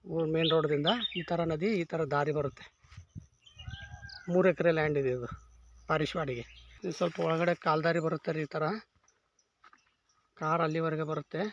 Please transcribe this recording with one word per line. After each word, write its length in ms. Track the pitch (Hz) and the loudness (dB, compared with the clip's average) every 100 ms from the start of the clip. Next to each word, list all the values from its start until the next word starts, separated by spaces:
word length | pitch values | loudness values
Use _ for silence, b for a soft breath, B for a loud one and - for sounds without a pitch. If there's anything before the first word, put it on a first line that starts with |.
ಊರ್ 240 | - 165 156 | -4 -2 0
ಮೇನ್ 220 | 160 165 | 2 4
ರೋಡ್‌ದಿಂದ. 400 | 160 151 147 156 240 226 180 | 4 4 2 2 2 -2 -6
ಈ 60 | |
ಥರ 180 | 160 170 | -4 -2
ನದಿ, 260 | 165 156 196 202 | 0 0 0 0
ಈ 80 | |
ಥರ 160 | 165 165 151 | -2 -2 0
ದಾರಿ 240 | 143 147 | 2 2
ಬರುತ್ತೆ. 320 | 151 139 - - _ - - - - - _ - - 740 762 784 - - - - | 0 -2 -6 -20 _ -20 -20 -18 -18 -20 _ -20 -16 -14 -14 -14 -16 -16 -14 0
ಮೂರು 180 | 180 185 | 4 4
ಎಕರೆ 240 | 165 170 | 4 2
ಲ್ಯಾಂಡ್ 260 | 160 151 143 | 4 2 2
ಇದೆ 120 | 135 | 0
ಇದು 180 | 127 120 - - - - - - | -2 -6 -12 -16 -20 -20 -20 -2
ಪಾರಿಶ್ವಾಡಿಗೆ. 580 | 156 156 180 143 120 - - - - | 0 0 -2 -4 -6 -10 -18 -20 -10
ಇದು 160 | 185 | -10
ಸ್ವಲ್ಪ 260 | 165 175 175 | -2 -2 0
ಒಳಗಡೆ 340 | 165 165 175 175 | 0 2 2 0
ಕಾಲ್ದಾರಿ 400 | 165 156 165 165 | 2 2 2 2
ಬರುತ್ತೆ 320 | 160 165 - | 0 -2 -4
ರೀ 100 | 156 | -4
ಈ 80 | 151 | -4
ಥರ. 120 | 160 156 214 - _ _ _ _ _ _ _ - - _ _ _ _ _ - | -2 -2 -4 -10 _ _ _ _ _ _ _ -20 -20 _ _ _ _ _ -4
ಕಾರ್ 260 | 156 165 | 0 2
ಅಲ್ಲಿವರೆಗೆ 420 | 165 160 160 156 | 2 0 0 -2
ಬರುತ್ತೆ. 380 | 156 151 - 156 208 | -2 -4 -4 -4 -4